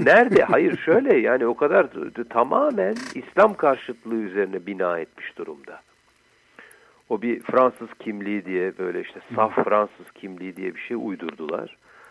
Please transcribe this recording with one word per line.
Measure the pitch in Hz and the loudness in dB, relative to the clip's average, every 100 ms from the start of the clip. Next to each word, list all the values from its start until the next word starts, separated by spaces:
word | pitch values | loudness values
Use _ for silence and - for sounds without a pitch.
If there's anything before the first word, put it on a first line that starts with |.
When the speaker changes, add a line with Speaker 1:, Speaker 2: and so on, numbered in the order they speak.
Speaker 1:
nerede? | - 185 247 190 | 6 6 8 4
Speaker 2:
<laughs> | 135 | 4
Speaker 1:
Hayır, | 135 175 127 | 4 2 0
şöyle, | - 185 269 165 | 2 2 4 4
yani | 110 127 127 | 4 2 0
o | 120 | 0
kadar | 147 196 151 | 2 2 2
t-, | 85 - | -2 -10
t-, | - | -10
tamamen | 120 117 127 - 302 233 - 233 - - | -4 0 2 2 0 0 -2 -4 -8 -12
İslam | - - 214 | -4 2 2
karşıtlığı | 196 151 131 - 120 113 113 | 4 0 0 -4 -12 -6 -6
üzerine | 104 95 95 95 87 | -4 -2 -2 -4 -6
bina | 95 92 87 | -4 -2 -2
etmiş | 80 - - - | -6 -12 -16 -14
durumda. | 82 73 69 - _ _ _ _ _ _ _ - - _ _ _ - | -14 -14 -18 -20 _ _ _ _ _ _ _ -20 -20 _ _ _ -8
O | 110 | -6
bir | 113 120 | -4 -6
Fransız | - 123 127 - 113 - | -2 2 2 0 -12 -14
kimliği | - 104 101 104 90 | -10 -8 -6 -6 -4
diye | 92 92 90 | -4 -2 -4
böyle | 92 90 | -6 -6
işte | 87 - - 113 | -10 -14 -8 -2
saf | 110 - | 0 0
Fransız | 98 107 104 - - - | 0 2 0 -6 -20 -18
kimliği | 98 92 92 90 | -16 -14 -14 -10
diye | 92 90 | -10 -10
bir | |
şey | - 120 | -8 -8
uydurdular. | 120 90 82 78 76 82 110 - _ - - | -6 -8 -10 -10 -8 -8 -8 -16 _ -20 -20